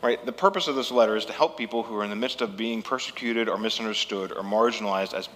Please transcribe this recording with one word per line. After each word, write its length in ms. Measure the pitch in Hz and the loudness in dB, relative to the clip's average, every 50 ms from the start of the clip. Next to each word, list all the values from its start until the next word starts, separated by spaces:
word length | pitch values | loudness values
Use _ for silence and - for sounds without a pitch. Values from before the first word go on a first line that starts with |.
| - | 0
Right? 200 | 117 120 - - | 0 0 0 -2
The 60 | 123 | -6
purpose 360 | 113 - 180 196 190 190 - | 0 4 4 4 4 2 0
of 80 | 156 139 | 0 0
this 140 | 135 123 - | 0 -2 2
letter 260 | 123 123 113 107 107 | 4 6 6 6 4
is 100 | 110 - | 0 -2
to 80 | - 107 | -4 0
help 240 | - 151 160 - | 2 2 2 2
people 260 | - 117 107 117 117 110 | -2 -6 -4 -2 -4 -4
who 120 | - 110 | -2 -4
are 80 | 104 104 | -4 -4
in 60 | 104 | -2
the 60 | 104 | -2
midst 260 | 104 120 131 - - | -2 -2 -4 -2 -2
of 160 | 123 107 98 | -2 -2 -2
being 240 | 98 113 113 117 113 | -4 -4 -4 -4 -4
persecuted 680 | 107 - 131 127 - - - - 127 117 117 117 117 | -4 -4 -4 -4 -4 -8 -8 -4 -4 -2 0 0 0
or 100 | 110 90 | 0 0
misunderstood 760 | 104 110 107 - - 113 110 104 - - - 104 98 95 92 | 0 0 -2 -2 -2 -2 -2 -2 -2 -2 -2 -2 -4 -4 -4
or 100 | - - | -6 -6
marginalized 720 | 98 98 104 110 113 120 113 110 107 101 98 95 98 95 - | -4 0 4 4 4 4 4 0 0 0 0 0 0 -2 -4
as, 160 | - 90 - - | -6 -8 -8 -12